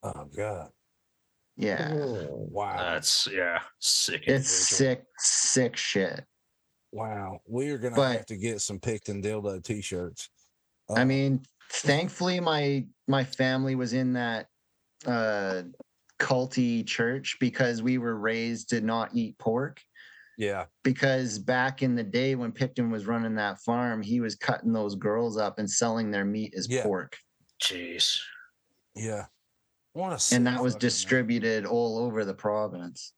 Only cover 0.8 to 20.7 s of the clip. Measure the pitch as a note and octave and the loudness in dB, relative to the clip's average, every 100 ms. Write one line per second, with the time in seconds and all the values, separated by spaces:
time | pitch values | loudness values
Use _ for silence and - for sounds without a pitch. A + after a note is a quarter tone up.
0.8 | _ _ _ _ _ _ _ - G#2+ A#2 | _ _ _ _ _ _ _ -4 -2 0
1.8 | - D3+ C#3 A2 D2+ C2+ G1+ G2 G2+ F#2 | -2 -2 -2 -4 -6 -8 -6 -4 -4 -2
2.8 | F2+ D#2+ D2+ - - G2 F2 E2+ - _ | -2 0 2 2 2 0 0 0 -4 _
3.8 | - - - - - C3+ C#3 - - - | 0 2 2 -2 2 2 4 2 4 4
4.8 | C3+ B2+ - - - - - - B2 - | 4 2 -4 -2 2 4 4 4 2 0
5.8 | - G2+ F#2 - - _ _ _ _ _ | -2 0 0 -2 -12 _ _ _ _ _
6.8 | _ G#2 A2 G#2 G2 F#2+ - A#2 C#3+ C#3 | _ -8 -6 -6 -8 -10 -6 -4 -2 -2
7.8 | B2 A#2+ C3+ A#2 G#2+ G#2+ A2 G#2+ - G2+ | 0 2 2 2 -4 -4 -4 -2 -4 -4
8.8 | B2 A2 - G2+ G2+ G#2+ G2+ F#2+ F2 G#2+ | -4 -4 -4 -4 -2 -2 -4 -6 -4 -6
9.8 | F#2+ F#2 F2 - - _ _ _ _ _ | -4 -6 -6 -10 -16 _ _ _ _ _
10.8 | _ G#2+ B2+ C3+ C#3 C3+ - _ - - | _ 2 4 4 2 2 -2 _ -10 -4
11.8 | D3 C#3+ F#3 - F3+ F3+ D3 D3+ C#3+ C#3 | 2 4 2 -2 0 2 2 2 2 2
12.8 | A2 _ - C3+ B2+ - C3 C3 C3+ C3 | -2 _ 0 2 2 0 2 2 0 0
13.8 | B2 B2 B2+ B2 A#2+ A2+ - _ _ _ | 0 0 2 2 0 -2 -6 _ _ _
14.8 | _ _ - A#2+ A2 G#2 G2 F#2 F2 E2+ | _ _ -2 0 2 2 0 -2 -4 -14
15.8 | - _ _ _ - B2+ C3 C3 B2 A#2 | -20 _ _ _ 2 2 2 2 2 2
16.8 | G#2+ - A#2 C3 C3+ - B2+ A#2 B2+ A#2 | 0 0 0 0 -4 0 0 2 0 2
17.8 | A#2 B2+ A#2+ A2 G#2+ A2+ A#2 A2+ - A#2 | 2 2 0 -2 0 0 -2 -4 -2 0
18.8 | A2 A2+ A2 A#2+ A2+ - - A2+ C#3+ - | 2 0 0 0 -2 -2 0 0 -2 -6
19.8 | _ - - - - - G#2+ G2 F2 | _ -20 -20 -20 -20 -4 -2 -2 -6